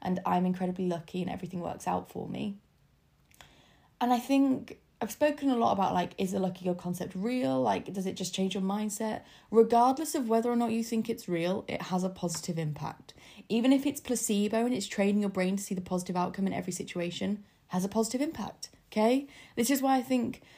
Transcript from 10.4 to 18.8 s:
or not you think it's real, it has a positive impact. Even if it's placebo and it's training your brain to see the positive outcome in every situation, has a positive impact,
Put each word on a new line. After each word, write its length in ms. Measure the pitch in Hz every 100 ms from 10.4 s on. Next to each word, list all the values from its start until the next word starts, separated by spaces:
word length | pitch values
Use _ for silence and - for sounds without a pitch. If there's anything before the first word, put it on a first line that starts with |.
| 240
or 60 | 240
not 160 | 233
you 100 | 226
think 260 | 226 220 220
it's 200 | 226 -
real, 360 | 165 175 196 -
it 140 | -
has 200 | 175 185
a 60 | 185
positive 500 | 185 175 165 - 165
impact. 540 | 156 147 156 - - - - - -
Even 240 | 226 254
if 100 | 269
it's 160 | 285 269
placebo 640 | - 233 - 202 208 220
and 100 | 240
it's 120 | 247 196
training 340 | - 196 208
your 100 | 202
brain 260 | 190 185 196
to 60 |
see 120 | -
the 80 | 185
positive 340 | 180 180 180 180
outcome 300 | 185 - 190
in 80 |
every 180 | 185 185
situation, 720 | 180 - 180 175 175 190 208 - _ -
has 160 | 180
a 40 | 196
positive 340 | 220 220 254
impact, 480 | 311 311 196 - - _